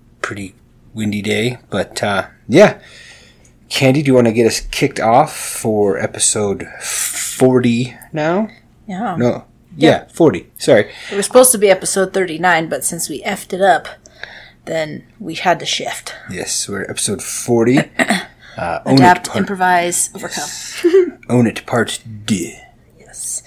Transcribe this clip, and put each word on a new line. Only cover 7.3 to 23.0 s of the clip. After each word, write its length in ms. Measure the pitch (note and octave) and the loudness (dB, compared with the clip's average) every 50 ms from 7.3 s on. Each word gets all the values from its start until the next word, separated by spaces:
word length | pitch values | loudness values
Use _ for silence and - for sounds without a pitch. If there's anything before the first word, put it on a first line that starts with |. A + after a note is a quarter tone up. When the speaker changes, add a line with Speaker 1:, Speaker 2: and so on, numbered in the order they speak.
| - - C3 B2+ B2+ B2+ B2 A#2+ A#2 A#2 B2+ B2 - - - - | 0 2 4 4 4 4 2 2 2 0 -2 -4 -8 -14 -18 -10
Speaker 1:
now? 380 | - D#3 D3+ D#3+ E3+ G3 A3 G#3+ - - _ _ _ _ _ - | -6 -4 -2 0 0 0 -2 -4 -8 -14 _ _ _ _ _ -12
Speaker 2:
Yeah. 280 | F#3+ F3+ A#3 A3 F3+ | -10 -8 -6 -6 -4
Speaker 1:
No. 140 | - A#2+ A#2+ | 0 0 0
Speaker 2:
Yeah. 140 | A2 - - _ _ _ _ _ - D3+ | 0 -2 -6 _ _ _ _ _ -2 2
Speaker 1:
Yeah, 300 | C#3+ D#3 A#2 - - - | 4 4 4 2 0 -6
forty. 420 | - - E3+ D3+ F#2+ E2+ - - _ - | 0 2 4 4 4 2 -4 -12 _ -4
Sorry. 320 | - - C#3 G#2 G#2+ - - - - - | 2 4 4 4 4 2 -4 -16 -14 -8
Speaker 2:
It 40 | G3+ | -6
was 100 | G3 G3 - | -6 -4 4
supposed 240 | - B3+ B3+ B3 | 6 6 6 6
to 80 | - G#3 | 4 4
be 100 | G3+ G3+ | 4 4
episode 440 | F#3 F#3+ G3+ - - G3 F#3+ F#3 - | 4 4 0 -2 -2 0 -2 0 0
thirty-nine, 520 | G3 F#3+ F3+ D#3 D#3+ E3+ F3+ F3 D#3+ E3 D#3 | -2 -2 -2 -2 0 0 2 2 2 0 -2
but 160 | D3+ C3 - | -4 -6 -4
since 240 | - F3+ E3 - - | -6 -6 -6 -6 -8
we 140 | D#3 C3 | -8 -8
effed 320 | - G#3+ G3+ F#3+ - - - | -6 -6 -6 -8 -8 -8 -2
it 80 | F3+ | 2
up, 260 | F#3+ F#3+ E3+ D3+ - - - - - - _ - - - - - - - _ _ _ | 4 4 4 2 0 -6 -16 -20 -20 -20 _ -20 -20 -18 -18 -20 -20 -20 _ _ _
then 400 | - E3 D#3+ D#3 D3+ D3 - - _ _ - | -8 -6 -6 -6 -6 -8 -12 -16 _ _ -14
we 160 | G3 E3 D#3+ | -12 -12 -10
had 240 | - - F#3 E3+ D3+ | -2 0 0 0 0
to 80 | C#3+ - | -2 -6
shift. 480 | - - - - - - - - - - - - | -6 -6 -6 -8 -10 -12 -14 -16 -18 -16 -16 -14
Speaker 1:
Yes, 360 | F#2+ F2 - - - - - - | -12 -10 -8 -8 -6 -8 -6 -8
we're 140 | G2+ G2 F2+ | -8 -8 -8
at 60 | - | -8
episode 320 | - - - - G#2 - | -6 -6 -4 -4 -4 -6
forty. 560 | - - - - - - A#2+ A#2 A2+ A#2 B2+ D3+ | -6 -8 -10 -8 -2 0 2 4 4 4 4 2
Speaker 2:
<clears throat> 140 | D3+ - - - - - G3 F#3 - - - _ - - - | 2 0 -2 -4 -2 0 -2 -2 -4 -8 -16 _ -20 -18 -12
Speaker 1:
Uh, 280 | - F2+ E2+ E2+ - - | -10 -8 -6 -6 -6 -2
Own 80 | - C3 | 2 4
It 60 | C3+ | 6
Speaker 2:
Adapt, 260 | F3+ F3+ F3+ F3+ - - | 6 6 6 4 0 -4
Speaker 1:
Part, 80 | - G#3 | -4 -4
Speaker 2:
improvise, 720 | G3 F#3 G3+ F#3 F#3 F3+ F3+ F3 F3 F3 F3 - - - - | -4 -4 -2 -2 0 2 2 2 2 0 -2 -2 -4 -4 -6
overcome. 300 | F#3 E3 E3+ - - - | -10 -12 -10 -10 -8 -8
Speaker 1:
yes. 420 | - - - - - - - - F4 E4 F#4+ F4 E4+ | -8 -10 -12 -12 -12 -6 -2 2 4 4 4 4 2
<laughs> 200 | - - - - | -2 -8 -4 0
Own 200 | A#2+ B2 A#2+ G#2+ | 2 4 4 2
It 180 | - - - | 0 -4 -6
Part 340 | - - A#2+ A2 - - - - A#2 A2 G#2 G#2 | -4 -2 -2 -2 -2 -4 -10 -12 -14 -16 -12 -6
deux. 260 | G#2+ A2+ F2+ E2 - - - - - _ _ _ _ _ | -4 -4 -4 -4 -6 -12 -14 -20 -20 _ _ _ _ _
Speaker 2:
Yes. 420 | _ | _